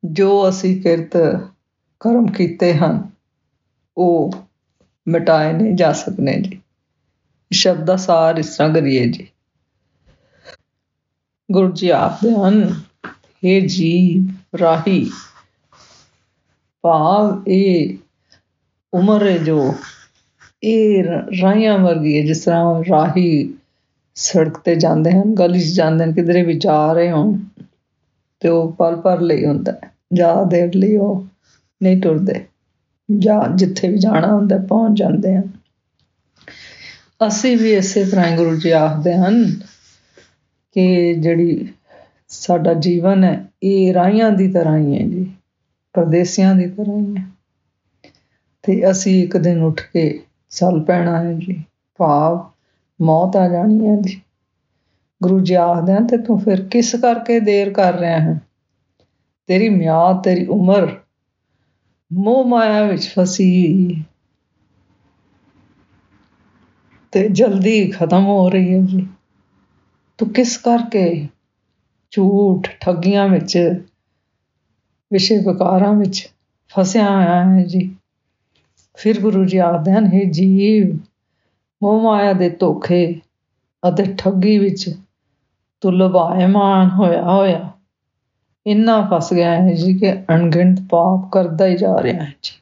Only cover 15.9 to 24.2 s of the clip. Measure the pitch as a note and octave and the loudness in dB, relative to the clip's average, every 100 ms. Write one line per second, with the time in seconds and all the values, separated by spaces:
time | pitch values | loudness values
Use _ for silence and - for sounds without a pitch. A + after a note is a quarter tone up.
15.9 | _ _ _ _ _ _ _ _ _ E3+ | _ _ _ _ _ _ _ _ _ 0
16.9 | D#3+ D#3 G3+ G#3 F#3+ - F#3+ G3 F3+ D3 | 2 2 2 0 -2 -2 0 2 0 -2
17.9 | - _ _ _ _ _ _ _ _ _ | -6 _ _ _ _ _ _ _ _ _
18.9 | F3+ G3 G#3+ G3+ F3 D#3 D#3 C3+ - - | 0 2 2 2 0 0 0 0 -4 -12
19.9 | - _ _ _ _ _ _ G#3+ A3 G#3+ | -20 _ _ _ _ _ _ -2 2 2
20.9 | G3+ E3 E3+ - F#3 F#3 G#3 A3 G3+ F#3 | 2 0 -4 -6 -2 2 2 2 2 2
21.9 | D#3+ D3+ D3 D3+ D#3 - E3+ E3+ E3 E3 | 2 0 0 0 -2 0 0 0 0 0
22.9 | D#3+ D#3 F#3 F3 D3+ - - _ _ _ | 0 2 0 0 0 -2 -10 _ _ _
23.9 | _ _ - | _ _ -10